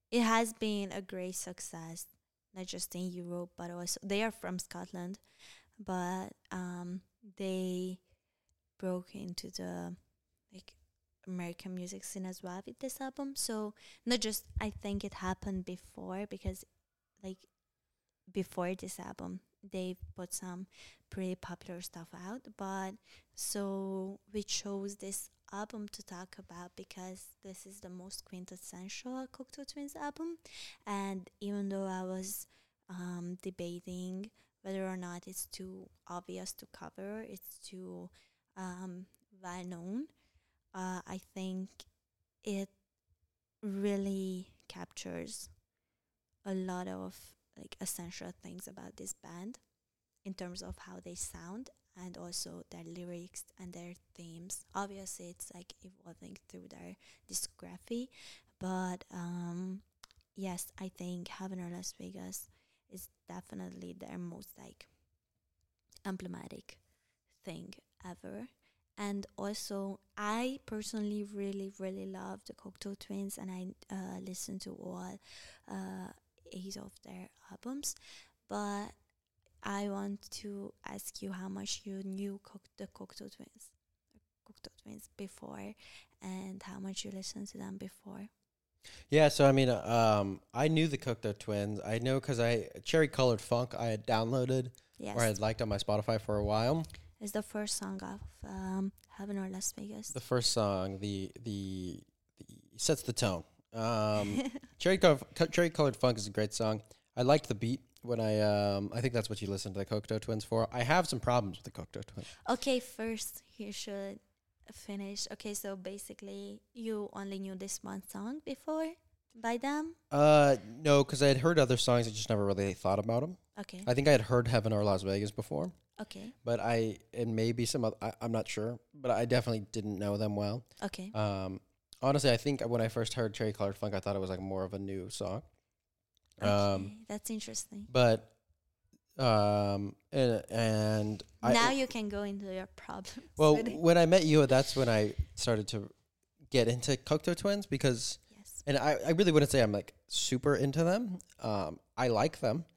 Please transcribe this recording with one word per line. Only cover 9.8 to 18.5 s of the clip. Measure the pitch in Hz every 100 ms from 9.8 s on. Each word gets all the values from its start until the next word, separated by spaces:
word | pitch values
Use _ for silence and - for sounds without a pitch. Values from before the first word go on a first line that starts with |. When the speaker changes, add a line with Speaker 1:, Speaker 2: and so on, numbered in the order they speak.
| 175 180 _ _ _ _ _
Speaker 1:
like, | - - _ _ _ _ _ -
American | 180 170 170 190
music | 180 180 196
scene | - 196 185
as | 185
well | 185 180 -
with | 240
this | 262 -
album. | 269 277 277 269
So | - 220 214 - - - 233
not | 240
just, | 214 208 - -
I | 214
think | - 202 196
it | 196
happened | - 185 185 202 190 180
before, | 180 - - 185 185 208
because, | 196 190 190 - _ _ _ _ _
like, | 190 190 _ _ _ _ _ _ _ _ -
before | 190 185